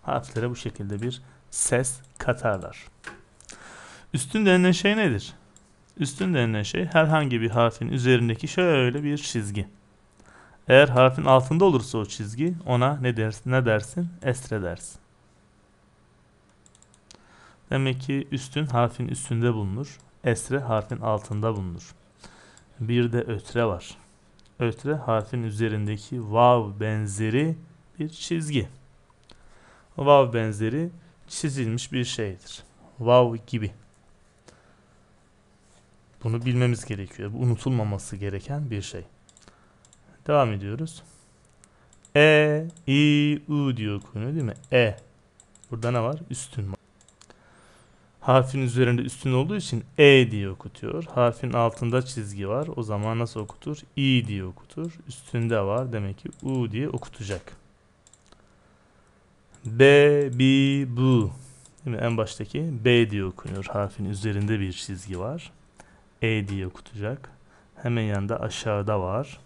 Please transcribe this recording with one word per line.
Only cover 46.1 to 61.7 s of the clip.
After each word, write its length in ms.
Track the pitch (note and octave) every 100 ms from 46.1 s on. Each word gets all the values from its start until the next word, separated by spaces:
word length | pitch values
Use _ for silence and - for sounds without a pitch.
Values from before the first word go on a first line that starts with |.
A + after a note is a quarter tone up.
| D3+ E3+
Üstün 420 | B2+ - - G2+
var. 60 | F#2+ _ _ _ _ _ - _ _ _ _ _ _ _ _
Harfin 400 | - C3 B2+ C3+
üzerinde 400 | C3 B2 B2 A#2+
üstün 320 | B2 - C3+
olduğu 220 | B2+ D3 G#3
için 280 | - A#2 - -
E 340 | C#3+ C3+ A#2
diye 180 | G#2+ G2
okutuyor. 540 | F#2 - - G#2+ D#3
Harfin 500 | E3 - A#2+ A#2 B2+
altında 480 | A#2+ A#2 A2+ A#2+ B2
çizgi 480 | B2+ - G2+ G2+ G2
var. 180 | A#2+ D#3+ -
O 80 |
zaman 360 | A2 G#2 G#2+ A2+
nasıl 200 | A#2 A2+
okutur? 380 | G#2 - - D3+ - -
İ 320 | C#3 B2+ G#2
diye 180 | G2+ F#2
okutur. 520 | F2+ - - E3+ - -
Üstünde 520 | - - B2 A#2 A2+
var. 340 | G2 A2 C3
Demek 240 | A2+ G2 G2
ki 120 | - -
U 280 | C3+ C3 A2+
diye 180 | G#2 C#3+
okutacak. 680 | B2 - - G2+ F#2 - - _ _ _ _ _ _ _ _ _ _ _ _ _ _ _ _ _ _ _ _ A#2
B, 760 | A2+ C#3 C#3+ D3 D3 C#3+ B2
bi, 480 | C3 C3+ C#3 C#3 C3+ A#2+
bu. 340 | C3 B2+ G2+ - - - -